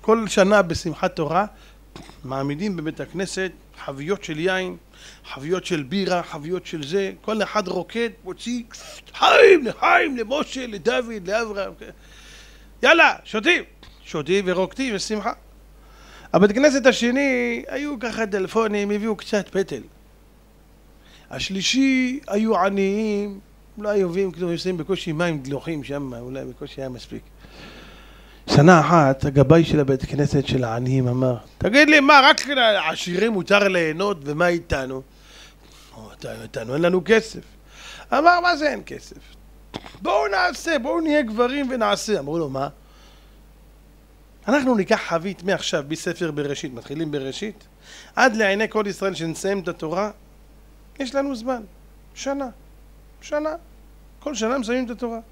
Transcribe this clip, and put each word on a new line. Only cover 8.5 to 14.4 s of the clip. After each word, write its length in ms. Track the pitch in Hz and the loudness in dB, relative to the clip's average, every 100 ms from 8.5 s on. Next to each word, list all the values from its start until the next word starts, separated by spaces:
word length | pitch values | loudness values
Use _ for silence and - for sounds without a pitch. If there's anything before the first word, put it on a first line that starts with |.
| 240 233 - - - - | -8 -10 -18 -18 -20 -18
"לחיים, 580 | - - - 440 359 240 | 0 4 8 10 8 4
לחיים, 500 | - 302 349 339 254 | 0 2 4 2 -4
למשה, 500 | 214 277 - 262 247 | -4 -4 -4 -8 -10
לדוד, 640 | 202 156 254 233 220 180 | -4 -2 -2 -4 -10 -4
לאברהם". 420 | 214 226 202 190 - - - - - - - - - - - | -4 -2 -6 -8 -10 -18 -20 -20 -20 -20 -20 -20 -20 -20 0
יאללה, 320 | 254 330 294 - | 4 6 6 4
שותים. 400 | - 214 220 339 - - - - | -4 -2 2 0 -2 -18 -20 -20
שותים 400 | - 165 143 196 | -8 -8 0 0